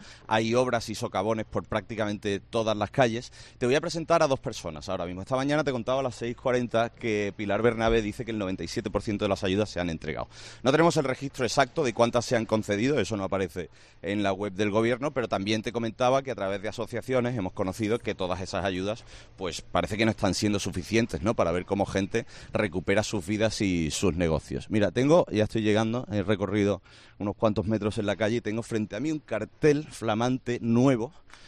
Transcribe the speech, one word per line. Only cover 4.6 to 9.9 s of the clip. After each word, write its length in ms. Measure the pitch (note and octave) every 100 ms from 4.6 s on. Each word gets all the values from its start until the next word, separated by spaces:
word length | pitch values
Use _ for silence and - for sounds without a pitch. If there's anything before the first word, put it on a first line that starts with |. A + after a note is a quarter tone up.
| F2 D#2 F#2+
ahora 160 | F#2 F2
mismo. 160 | F2+
Esta 160 | G2 C3
mañana 260 | C#3 D3+
te 80 | C#3+
contaba 300 | B2+ A2 C3+
a 20 |
las 120 | C3+ -
seis 200 | A#2 A#2
cuarenta 540 | B2+ B2 A#2+ A2+ A#2
que 440 | - A#2 G#2 G2+ F#2
Pilar 260 | G2+ G#2
Bernabe 400 | A#2 A2+ A2+ A2+
dice 200 | G#2+ G#2 A2+
que 60 |
el 60 | G#2+
noventa 260 | F#2+ F#2+
y 40 | E2+
siete 240 | A#2 G#2
por 100 | G2+
ciento 240 | A2 G2+ G#2
de 40 |
las 140 | F#2+
ayudas 260 | G2 G2 G#2
se 100 | F2
han 100 |
entregado. 380 | F2